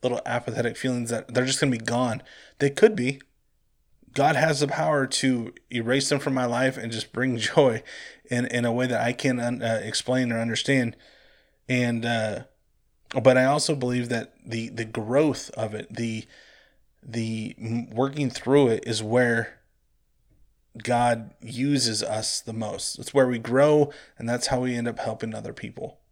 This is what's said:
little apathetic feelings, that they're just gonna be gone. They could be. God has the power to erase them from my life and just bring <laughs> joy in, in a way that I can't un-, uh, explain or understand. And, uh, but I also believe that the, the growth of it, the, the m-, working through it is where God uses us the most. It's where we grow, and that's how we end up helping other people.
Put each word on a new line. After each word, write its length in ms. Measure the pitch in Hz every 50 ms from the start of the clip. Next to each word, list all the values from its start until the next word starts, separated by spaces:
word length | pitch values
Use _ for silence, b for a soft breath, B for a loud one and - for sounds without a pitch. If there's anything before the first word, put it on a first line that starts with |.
| -
little 180 | 127 120 120 -
apathetic 520 | 123 123 120 120 - 113 123 117 120 - -
feelings, 320 | - 135 123 123 120 113
that 240 | 117 113 - - 120
they're 120 | 123 127
just 140 | 131 131 -
gonna 120 | - 143
be 60 | 127 113
gone. 440 | 113 110 117 120 127 123 110 85 B B B B B B B B
They 100 | 139 143
could 260 | 139 - - 240 214
be. 260 | 202 120 127 143 139 - _ _ _ _ _ _ _ _ _ _ _ _ _ _ _ _ - _
God 220 | - 139 147 160
has 240 | 143 156 160 156 135
the 80 | 147 139
power 380 | 131 156 160 156 156 143 135
to 480 | 131 - - - 131 131 120 113 107 - - _ _
erase 380 | - 120 113 113 127 139 135 -
them 100 | 151 143
from 140 | - 143 135
my 120 | 131 127
life 300 | 120 117 120 131 131 131
and 160 | - - 117
just 220 | 110 110 - - _
bring 240 | - 123 131 123 113
<laughs> 0 |
joy 460 | 110 120 - - 147 131 117 110 B B B B B B B B B -
in, 160 | 120 120 123 -
in 180 | - 123 120
a 60 | 120
way 160 | 117 123 127 123
that 140 | 120 110
I 120 | 113 120 117
can't 260 | - - 135 127 123
un-, 220 | 120 120 123 120
uh, 200 | 117 113 113 110 101
explain 480 | 110 107 - - - 127 131 127 120
or 80 | 117 117
understand. 560 | 113 117 113 107 - - 139 135 123 117 110 b b b b b b b b b b b b b b -
And, 360 | 131 123 123 120 117 117 113
uh, 340 | 117 117 113 110 110 104 - - _ _ _ _ _ _ _ _ _ _ _ _ _ - 131
but 160 | 117 131 131 127
I 80 | 127
also 300 | 131 143 151 - - 160
believe 340 | 139 131 123 123 127 123 120
that 240 | 123 117 113 - _ _ _
the, 260 | - 117 113 113 117
the 160 | - 117 117
growth 680 | 110 113 - 107 104 123 135 156 151 - - - -
of 220 | - - 113 110 107
it, 220 | 107 - - -
the, 300 | - 117 117 110 110 104 b b b b b b b b b b b b _ _ _
the 540 | - - 117 120 113 110 113 110 110 107 - -
m-, 300 | 104 113 117 117 117 -
working 380 | 104 110 131 135 139 147 147 127
through 400 | - - - 120 135 143 143 123
it 140 | 113 107 -
is 160 | - 113 110 110
where 560 | 107 113 123 123 120 117 117 113 - - _ _ _ _ _ _ _ _ _ _ _ _ _ _ _ _ _ _ _ _ _ _ _ _ 110 110
God 480 | - 123 120 120 120 120 113 113 104 - _
uses 600 | - 120 107 113 131 143 143 139 120 117 110 101 -
us 380 | - - 110 110 - - -
the 120 | - - 113
most. 460 | 110 113 104 - 101 - - - -
It's 140 | - - -
where 140 | 139 131 127
we 120 | 123 117
grow, 520 | 113 113 120 131 143 151 151 151 147 143 B B B B B B
and 100 | 117 117
that's 200 | 120 120 - -
how 120 | 135 123
we 160 | 127 127 123
end 120 | 120 117 120
up 120 | 113 -
helping 340 | - 120 110 - - 113 110
other 200 | 107 - - -
people. 460 | - - 104 110 - - - - _ _ _